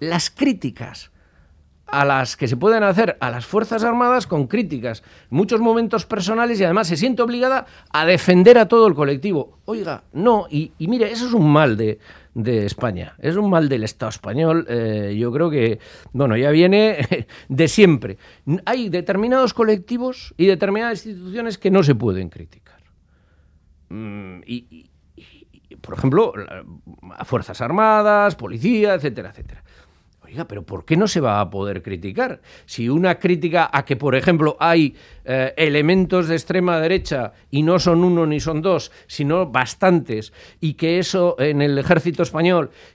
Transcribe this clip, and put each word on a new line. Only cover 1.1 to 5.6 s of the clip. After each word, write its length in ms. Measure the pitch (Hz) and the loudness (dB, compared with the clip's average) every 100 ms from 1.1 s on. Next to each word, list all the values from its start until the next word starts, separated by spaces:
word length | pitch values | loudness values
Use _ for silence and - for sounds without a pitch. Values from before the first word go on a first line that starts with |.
| _ _ _ _ _ _ _ - | _ _ _ _ _ _ _ -6
a 180 | 143 | 0
las 320 | 139 135 123 - | 2 2 -2 -4
que 120 | 127 | -4
se 80 | 123 | 0
pueden 260 | 202 226 | 2 2
hacer 360 | 202 185 220 - | 2 2 0 -2
a 100 | 123 | -6
las 140 | 120 | -6
Fuerzas 400 | - 208 214 226 | -4 -4 -2 -2
Armadas 420 | 233 240 247 254 180 | -2 0 2 0 0
con 200 | 156 123 | -4 -2
críticas, 580 | 208 180 131 117 110 _ - - | -2 -4 -6 -8 -10 _ -20 -4
en 60 | 139 | -2
muchos 240 | - 220 | 0 2